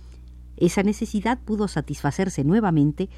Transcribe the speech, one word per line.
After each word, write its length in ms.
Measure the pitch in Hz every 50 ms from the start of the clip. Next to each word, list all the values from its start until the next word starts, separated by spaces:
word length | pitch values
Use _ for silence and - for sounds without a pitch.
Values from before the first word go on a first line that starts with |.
| - - - - - - - - - - -
Esa 260 | - 175 175 - 208 190
necesidad 560 | 208 202 - 226 - - 208 180 220 262 247
pudo 300 | - - 214 202 214 185
satisfacerse 760 | - 160 139 - 143 - - 143 - - 190 190 - - 135
nuevamente 680 | 147 185 233 220 185 165 151 143 151 147 - 190 - -